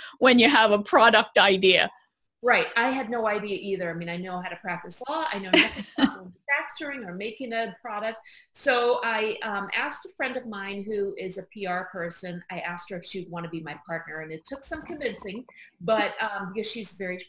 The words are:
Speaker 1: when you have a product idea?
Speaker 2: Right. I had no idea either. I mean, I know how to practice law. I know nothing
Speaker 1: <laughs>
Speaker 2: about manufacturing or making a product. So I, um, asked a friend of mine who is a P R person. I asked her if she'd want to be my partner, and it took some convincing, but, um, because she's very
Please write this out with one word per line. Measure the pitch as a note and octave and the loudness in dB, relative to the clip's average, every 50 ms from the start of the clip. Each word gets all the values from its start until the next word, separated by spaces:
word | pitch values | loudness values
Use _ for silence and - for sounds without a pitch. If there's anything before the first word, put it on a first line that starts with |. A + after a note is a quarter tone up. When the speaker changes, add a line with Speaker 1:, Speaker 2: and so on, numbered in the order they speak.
| - - - - | -12 -18 -2 4
Speaker 1:
when | A#3+ C4 B3 B3 | 6 8 8 10
you | A3+ A3+ | 8 8
have | - A3+ A3+ G#3+ | 8 8 6 6
a | G#3 G#3 | 6 2
product | G#3 - - C#4+ A3 A#3 G#3+ G#3+ G3+ - - - | 2 4 6 8 10 10 10 8 4 6 4 6
idea? | F#3 G3+ G3 F#3+ G3 F#3 F3+ E3 D#3+ - - _ _ _ _ _ _ _ _ _ - | 6 6 6 6 6 6 8 6 6 2 0 _ _ _ _ _ _ _ _ _ 2
Speaker 2:
Right. | B3 A#3 F#3+ D#3+ - - | 4 4 4 2 2 0
I | A#3 A#3 C4 | 2 2 2
had | C4 C4+ C4 G#3+ | 0 -2 -4 -4
no | A#3+ A#3 A3 | -4 -2 0
idea | G#3+ G#3 G#3 F#3+ G#3 G3 F3 | 0 0 -2 -2 -4 -6 -6
either. | - G3+ G3 F3 F3+ E3+ | -4 -4 -4 -4 -4 -4
I | E3 | -6
mean, | E3+ E3+ E3+ | -6 -6 -6
I | F3 | -6
know | F3 F3+ F#3+ F3+ F3+ | -8 -6 -8 -8 -8
how | F3+ F#3 | -8 -8
to | E3+ | -10
practice | - - F#3 F3 E3+ - F3+ F3 - B3 | -10 -8 -8 -8 -8 -10 -12 -14 -12 -8
law. | - D4+ D#4+ D#4+ - | -6 -4 -4 -4 -4
I | - G3+ | -4 -6
know | G3 F#3 | -2 2
nothing | F#3 - - - - - G3+ - - | 4 4 4 2 -2 -8 -12 -10 0
Speaker 1:
<laughs> | - | 0
Speaker 2:
about | C4+ - - | 0 0 0
manufacturing | F#3+ F#3 F3+ - _ _ - C#4 D4 D#4+ - - - D#4+ C#4+ C#4 C4 A3+ | -4 -14 -18 -20 _ _ 0 0 0 0 -4 -8 -10 -8 -8 -8 -8 -10
or | F3+ F3 | -10 -8
making | F#3 G3+ A3+ G#3+ - C4+ A#3 A3+ | -8 -8 -8 -8 -8 -8 -4 -4
a | A3+ A3+ G#3 F3+ - - | -4 -4 -4 -6 -10 -12
product. | A#3+ G#3+ G#3 G#3+ A3 A3+ - - - - - _ _ _ | -8 -6 -6 -4 -6 -6 -8 -14 -20 -20 -20 _ _ _
So | - - C#4+ B3+ A#3+ A#3+ A#3+ B3 A#3+ A3+ | -4 0 2 4 4 4 4 2 2 0
I, | A3+ A3+ G#3+ A3 A3 G#3+ - - | 0 0 0 0 -2 -2 -4 -6
um, | A3 G3+ G3 G3 F#3+ - | -4 -4 -4 -4 -4 -4
asked | A3 C4 D4+ C#4+ - - | -4 -4 -4 -6 -10 -14
a | G4 - | -16 -8
friend | - C#4 B3+ B3 B3 | -6 -4 -4 -4 -6
of | B3 | -8
mine | A#3 G#3 G3+ G3 G3 G3+ G3+ G3 | -8 -10 -8 -8 -8 -8 -8 -6
who | G#3 G#3+ G3+ G3+ G3 - - | -4 -4 -2 -2 -4 -4 -6
is | F#3 F#3+ F3+ | -10 -10 -10
a | G3 F3+ - _ | -12 -14 -14 _
P | G#3+ G3 | -8 -6
R | F3+ F3+ F3+ F#3+ - - | -4 -4 -4 -6 -8 -8
person. | F#3 E3+ E3+ E3 - - F3+ F3 F3 - - | -8 -8 -8 -8 -10 -10 -10 -10 -10 -12 -10
I | F#3 E3+ | -10 -8
asked | - E3+ F3 - - - | -8 -8 -8 -10 -10 -10
her | G3+ | -10
if | F3 F3 | -10 -10
she'd | - - F#3+ E3+ E3 | -10 -10 -10 -10 -8
want | E3 E3+ E3+ | -10 -10 -8
to | E3 | -8
be | E3 E3 | -10 -10
my | D#3+ D3+ D3+ D3+ - | -10 -10 -12 -14 -12
partner, | - - - - - D3+ D#3 | -10 -10 -10 -10 -10 -12 -12
and | D#3+ D#3 D#3+ | -12 -12 -12
it | D#3+ - | -14 -12
took | - C#4 C4+ - | -14 -14 -14 -10
some | - E4 D#4 | -10 -10 -10
convincing, | - - - D4 C#4+ A#3 G3 - - G3+ F3+ A#3 B3+ - - - - - _ _ F3+ | -10 -12 -10 -6 -6 -6 -6 -6 -10 -12 -12 -12 -14 -16 -20 -20 -20 -20 _ _ -2
but, | G3 A3 G#3+ G#3 G3 - - A3 | 0 2 2 0 -2 -2 -4 -6
um, | G#3+ G3+ G3 G3 F#3 F#3+ | -6 -4 -6 -8 -6 -6
because | A3 G#3 - | -6 -6 -6
she's | - A#3 G#3+ - - | -6 -8 -10 -10 -10
very | - G3 F3+ F3+ F#3 - | -10 -8 -8 -8 -8 -10